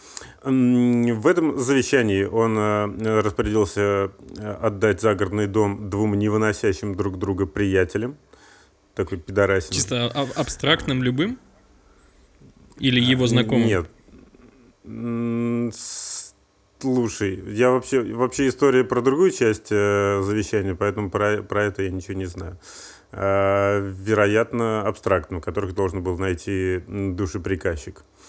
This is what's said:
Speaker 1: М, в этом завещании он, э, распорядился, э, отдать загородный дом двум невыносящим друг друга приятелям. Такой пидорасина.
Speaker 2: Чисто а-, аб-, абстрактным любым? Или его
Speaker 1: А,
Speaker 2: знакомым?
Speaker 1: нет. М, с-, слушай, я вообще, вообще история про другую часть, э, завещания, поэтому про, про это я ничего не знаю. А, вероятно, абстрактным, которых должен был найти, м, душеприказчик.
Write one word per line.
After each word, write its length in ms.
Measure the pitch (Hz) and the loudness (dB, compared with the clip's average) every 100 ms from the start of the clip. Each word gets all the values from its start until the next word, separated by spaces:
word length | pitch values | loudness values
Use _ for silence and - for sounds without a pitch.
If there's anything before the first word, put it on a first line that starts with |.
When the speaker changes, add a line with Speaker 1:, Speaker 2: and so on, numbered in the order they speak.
| - - - - | -18 -16 -16 -8
Speaker 1:
М, 800 | 135 131 123 123 123 120 120 110 | 0 2 4 4 4 4 2 2
в 60 | 143 | 2
этом 300 | 175 156 127 | 4 2 0
завещании 680 | 123 135 - 135 110 98 | 2 2 4 2 4 2
он, 320 | 98 113 113 110 | 2 2 2 2
э, 640 | 107 104 104 98 110 107 | 2 0 -2 -2 0 2
распорядился, 880 | 104 110 113 107 98 101 101 98 98 - - - | 2 0 0 2 0 0 0 0 -2 -6 -18 -12
э, 140 | 107 98 | -10 -4
отдать 380 | 110 101 107 90 | -4 0 0 2
загородный 460 | 110 95 92 104 104 | 2 2 0 -2 0
дом 420 | 107 101 104 101 | 2 0 0 -4
двум 260 | 101 107 101 | -2 0 0
невыносящим 760 | 104 107 107 101 107 92 104 | 0 2 0 0 -2 -2 -4
друг 220 | 95 98 92 | -4 -4 -4
друга 280 | 98 95 | -2 -2
приятелям. 720 | 92 104 101 95 90 107 120 151 _ - - - _ _ _ | -2 -2 0 2 0 -2 -6 -10 _ -20 -20 -20 _ _ _
Такой 240 | - 90 90 | -6 -6 -6
пидорасина. 540 | - 98 98 95 - | -2 2 4 2 0
Speaker 2:
Чисто 340 | 92 - 123 120 | -4 -2 -2 -2
а-, 160 | 143 | -2
аб-, 80 | 131 | -4
абстрактным 680 | 151 - - 139 165 - 127 | -4 -4 -2 0 0 0 -2
любым? 340 | 123 127 202 254 _ _ _ _ _ _ _ _ _ _ - - - - | 0 0 -2 -6 _ _ _ _ _ _ _ _ _ _ -20 -20 -20 -4
Или 200 | 135 123 | 0 2
его 260 | 123 127 | 4 4
Speaker 1:
А, 20 | 123 | 4
Speaker 2:
знакомым? 400 | 123 113 123 113 | 2 2 2 4
Speaker 1:
нет. 180 | 110 - - _ - - - - _ - _ | 2 -2 -10 _ -20 -20 -20 -20 _ -20 _
М, 840 | - 113 117 117 117 117 117 117 117 | -16 -10 -6 -4 -2 -2 0 -2 -2
с-, 600 | - - - - - - - _ _ _ - | -6 -10 -8 -8 -8 -12 -16 _ _ _ -6
слушай, 600 | 135 127 113 - 101 95 95 | -2 0 0 -2 -4 -4 -4
я 160 | 104 127 | 2 4
вообще, 300 | 127 - 131 | 2 0 -2
вообще 460 | 104 113 127 143 135 | 0 -2 -2 0 0
история 340 | 120 139 127 | 2 4 4
про 180 | 107 123 | 4 2
другую 300 | 127 147 190 | 2 4 2
часть, 360 | - 117 101 - | 2 0 0 -2
э, 500 | 104 101 101 101 101 | 0 2 2 2 0
завещания, 520 | 98 107 98 107 95 | 0 -2 -2 -2 -2
поэтому 340 | 87 101 101 98 | -2 -2 -2 -2
про, 320 | 101 104 104 | 0 0 0
про 200 | 98 101 | -2 0
это 200 | 104 98 | 0 -2
я 60 | 95 | -4
ничего 260 | 92 - 95 | -6 -8 -8
не 80 | |
знаю. 320 | 90 87 87 90 - - - - _ | -8 -10 -12 -14 -18 -20 -20 -20 _
А, 680 | 101 98 98 98 98 98 101 | -2 2 4 4 4 4 2
вероятно, 1040 | 98 95 98 107 104 107 113 120 113 110 | -2 -6 0 4 4 4 2 -2 -2 -2
абстрактным, 580 | 104 95 104 92 - 90 | -2 -2 0 0 0 -8
которых 320 | - 92 92 | -6 -4 -4
должен 300 | 90 95 92 | -2 -2 -2
был 140 | 90 87 | -4 -2
найти, 640 | 95 87 101 95 92 92 - | -2 -2 -4 -2 -2 -4 -6
м, 280 | 101 98 | -6 -4
душеприказчик. 880 | 92 95 98 87 95 90 80 - - - _ | -4 -4 -4 -4 -2 -4 -4 -10 -18 -20 _